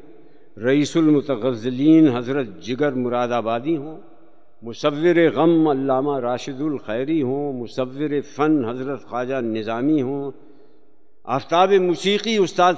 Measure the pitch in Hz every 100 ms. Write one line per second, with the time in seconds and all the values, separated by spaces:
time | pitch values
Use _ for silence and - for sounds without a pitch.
0 | - - - - - - 120 143 139 170
1 | 156 143 143 120 127 117 123 127 151 160
2 | 151 120 120 139 117 85 98 123 147 127
3 | 123 123 120 120 110 117 143 160 151 156
4 | - - - - - - 113 110 147 147
5 | 175 165 160 110 165 165 156 135 135 131
6 | 143 139 120 123 - 131 151 135 107 113
7 | 139 160 127 139 147 127 110 131 127 135
8 | 151 143 135 - 151 151 113 127 135 123
9 | 101 117 127 135 113 110 107 117 143 151
10 | 127 139 139 - - - - - - -
11 | - - - 131 - 170 190 196 180 160
12 | 190 208 226 214 175 - 180